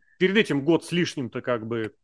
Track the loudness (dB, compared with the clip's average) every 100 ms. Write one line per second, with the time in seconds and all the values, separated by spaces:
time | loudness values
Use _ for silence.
0 | _ _ 2 2 2 0 2 2 2 -2
1 | -2 -2 -6 -6 -2 -2 -2 -4 -4 -8